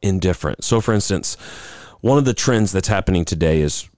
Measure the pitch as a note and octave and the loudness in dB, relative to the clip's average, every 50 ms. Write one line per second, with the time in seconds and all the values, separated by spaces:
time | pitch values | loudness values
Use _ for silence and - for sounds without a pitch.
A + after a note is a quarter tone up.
0 | - G2+ F#2+ F#2 E2+ F#2 E2+ - - C#2+ - - - - A#2+ A2+ - - A2 G#2 | -2 -2 0 2 2 0 0 0 -2 -6 -6 -4 -2 0 0 0 2 2 0 0
1 | - - G2+ D#2 - - - - - - - - - - - - - - - _ | 0 0 -4 -4 -4 -6 -8 -10 -14 -18 -18 -18 -18 -18 -18 -20 -20 -20 -18 _
2 | - A#2 C#3 D3 C#3 C3 A2 - - C3+ B2 A2 G#2+ F#2+ F#2 F#2+ - - G#2+ F#2+ | 0 2 4 4 4 2 0 0 0 2 2 2 2 2 0 -2 0 0 -2 0
3 | F#2 - F#2 F2 E2 - F#2 D#2 E2+ D#2+ D#2+ D#2 D2+ D2+ - - - - _ | 0 0 0 0 0 -2 -2 0 2 2 4 2 2 0 -2 -6 -8 -12 _